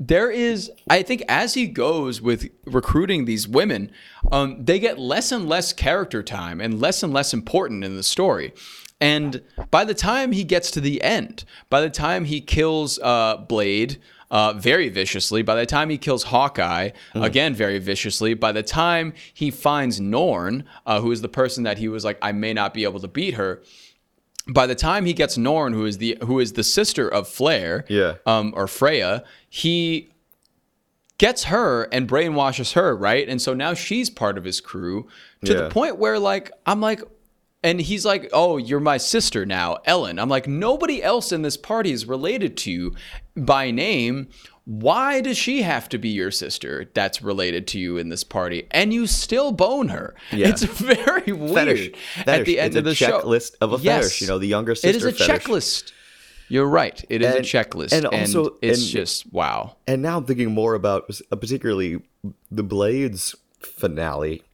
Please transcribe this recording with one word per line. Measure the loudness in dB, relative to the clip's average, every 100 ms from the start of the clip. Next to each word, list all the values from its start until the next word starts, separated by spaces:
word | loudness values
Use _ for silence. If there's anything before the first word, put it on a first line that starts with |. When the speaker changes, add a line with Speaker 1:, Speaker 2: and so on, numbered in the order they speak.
Speaker 1:
there | 2 2 2
is, | 0 0 -2 -6 -6 2
I | 2
think, | 2 -2 0
as | 0 0
he | 0 -2
goes | 0 0 0 -2 -2
with | 0 0 -2 _
recruiting | -2 0 4 4 4 2 0
these | -2 2
women, | 2 4 2 -4 -10 -20 -2 2
um, | 2 2 0
they | 0 2
get | 2 -2
less | -2 -2 0
and | -2 0
less | 0 -2
character | -2 0 0 -2 -6
time | -6 -8 -8 -6
and | -4 0
less | 0 0
and | 0
less | 0 0
important | -2 0 0 0 -4
in | -6 -4
the |
story. | -2 0 2 0 -4 -12 -20 -20 -16 -2
And | 0 2 -2 -6 -12 -14 2
by | 2
the | 2
time | 0 -2 0 0
he | -2
gets | 0 0 0
to | -4
the | -2 0
end, | 0 0 -4 -10 -18 -20 0
by | 2
the | 2
time | -2 -2 -2
he | -2 -4
kills, | 0 2 4 2 -2 -2
uh, | 2 4 2 0 -2
Blade, | 0 2 2 0 -4 _ -20 -2
uh, | 2 2
very | 2 4 4 2
viciously, | 0 -2 -2 0 0
by | 2
the | 2 2
time | 0 0
he | -2
kills | -2 -2
Hawkeye, | 2 2 2 0 0 0 -2 -6 -10
Speaker 2:
Mm. | -2
Speaker 1:
again, | 2 2 2
very | 2 0 0
viciously, | -2 -4 -4 -2 0
by | 2 0
the | 0
time | -2 0 2 2 -2 -8 -14
he | -6 -4
finds | 0 0 2 0 -2
Norn, | 0 0 2 0 -2 -6 -8 -10 -2
uh, | 0
who | 0
is | -2
the | -2
person | 0 0 0
that | -2 -2
he | -4
was | -4
like, | -4 -4
"I | -4
may | -2 -2
not | -2 -2
be | -2
able | -2 -4
to | -6
beat | -4 -4
her," | -2 -4 -4 -12 -20 -20 _ _ _ _ -16 -2
by | 2 2
the |
time | 2 0 2
he | 0
gets | 2 0 2
Norn, | 2 2 0
who | 0
is | -2 -2
the, | -4 -2
who | 0 0
is | 0
the | 0
sister | 0 2 0 0 0
of | 0 -2
Flare, | 0 2 2 0 -4 0
Speaker 2:
Yeah. | 2 2 0 0
Speaker 1:
um, | 2 2 -2
or | -4
Freya, | 2 2 2 0 -2 -6 -20 _
he | -4 0 0 0 -2 -6 _ _ _ _ _ _ _ _ _ _ 2
gets | 2 2
her | 0 0 2 0 0
and | -2 0
brainwashes | 2 2 0 0 0 -2
her, | 2 2 2
right? | 2 2 0
And | -2
so | -2
now | -2 -2
she's | -4 -2 -2 -2
part | -2 -2 -2
of |
his | -6 -8
crew | -8 -8 -6 -6 -8 -16 -20 _
to | 0
the | 2
Speaker 2:
Yeah. | 0
Speaker 1:
point | 0 0 0
where, | 0 2
like, | 0 -2 -6 -8 -2
I'm | 0
like, | 0 -2 -8 -20 _ _ _ _
and | 0 0
he's | 0 0
like, | 0 0 2
"Oh, | 4 4 2
you're | 0 0
my | 2 2
sister | 2 0 0 0
now, | -2 0 0 0 2
Ellen." | 2 0 -2
I'm | 0
like, | 0 0
"Nobody | -2 0 2 0 0
else | 0 0 0
in | -2
this | -2 -4
party | -4 -2 0
is | -2 -4
related | -4 -2 -2 -4 -4
to | -6
you | -4 -4 -8 -12 -16 -12 -2
by | 2 2 2
name. | -2 0 0 0 -4 -8 -16 -20 _ -12
Why | 0 2 2 2 0
does | 0 -2
she | 0 0
have | 0 -2 -4
to | -6
be | -2
your | -2 -2
sister | -4 -6 -8 -8 -8 -6
that's | -2 -2 -2
related | -4 -2 -2 -2 -4
to | -6
you | -4 -4
in | -4
this | -8
party? | -6 -4 -4 -4 -2
And | 0 2
you | 2 0
still | 0 0 0 2
bone | 2 2 2 -2
her." | -4 -10 -14 -6
Speaker 2:
Yeah. | 2 2
Speaker 1:
It's | 4
<laughs> |
very | -2 0 2 2 4 0 0
weird | -4 0
Speaker 2:
Fetish. | 2 4 2 -2 -10 -12 -4
Speaker 1:
at | 2
Speaker 2:
Fetish. | 2 4
Speaker 1:
the | 2
end | 2
Speaker 2:
It's | 2
Speaker 1:
of | 2
Speaker 2:
a |
Speaker 1:
the |
show. | 2 4 2
Speaker 2:
checklist | 4 2 0 -2
of | 0
a | 2
Speaker 1:
Yes. | 2 4
Speaker 2:
fetish, | 2 0
you | -2
know, | 0
the | 0
younger | 0 0
Speaker 1:
It | 2
is | 2 2
Speaker 2:
sister | 2
Speaker 1:
a |
Speaker 2:
fetish. | 2 2 2 0
Speaker 1:
checklist. | 0 0 -4 -8 -20 -20 -20 -20 -20 -2
You're | 0 4
right. | 4 2 -4 -4
It | 2
is | 2
Speaker 2:
And, | 2
Speaker 1:
a | 0
checklist. | 0 -2 -4 0
Speaker 2:
and | 0 2
Speaker 1:
And | 0 2 2
Speaker 2:
also, | 0 0
Speaker 1:
it's | 0 2
Speaker 2:
and, | 0
Speaker 1:
just, | -2 -2 -6 -6
wow. | -2 -2 -2 -6 -8 -4
Speaker 2:
and | -2
now | 0 -2
I'm |
thinking | 0 0 0
more | 2 2
about | 2 2 0 -2
s-, | -12 -8
uh, | -6
particularly | -4 -2 0 0 0 -4 -10 _ -14 -14 -8
the | -6
Blades | -2 0 2 2 -2 -4 -8 -10 _ _
finale. | -20 -6 -4 -2 -4 -4 -4 -6 _